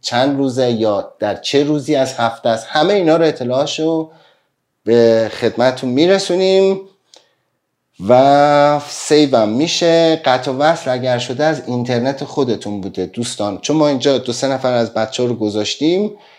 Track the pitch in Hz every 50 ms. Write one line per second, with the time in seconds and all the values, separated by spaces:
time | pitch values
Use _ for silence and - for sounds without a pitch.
0 | - - 120 120 135 143 139 139 139 131 117 131 127 123 120 107 110 107 101 95
1 | - - - - 107 104 95 - - - 143 143 147 147 151 147 120 156 147 135
2 | 135 131 - 120 117 120 - - - - - - - - - 151 160 190 208 196
3 | 175 156 160 160 165 160 160 - 123 120 123 139 151 - - 160 156 160 165 160
4 | 160 160 - _ _ _ _ _ _ _ _ _ _ _ _ _ - 107 117 120
5 | 117 117 113 113 110 104 - - 120 110 - 117 123 131 127 - 131 123 123 143
6 | 170 180 196 190 196 - 175 185 190 190 190 190 190 190 190 190 196 - _ _
7 | _ _ _ - _ _ _ _ _ _ _ _ _ _ _ _ _ _ _ -
8 | 92 107 123 127 135 139 143 143 143 147 147 147 143 147 147 143 - - - -
9 | - - 151 151 151 131 131 117 110 104 110 131 165 170 - - 175 165 165 165
10 | 165 160 156 156 - 135 127 127 - 139 127 135 147 160 165 165 - 131 127 120
11 | 131 127 123 117 120 - 123 135 151 160 156 131 - - 123 123 120 123 123 117
12 | 123 135 139 135 147 - - 151 131 120 104 - - 104 104 98 95 95 - 95
13 | 92 92 - 120 117 - - - 104 104 98 - - - 147 156 147 147 139 123
14 | 127 143 135 123 - 123 120 - 139 135 135 123 131 127 123 120 117 117 - 110
15 | 110 - - - 123 120 117 110 107 104 101 107 104 - - - 143 165 180 190
16 | 208 208 - - - _ _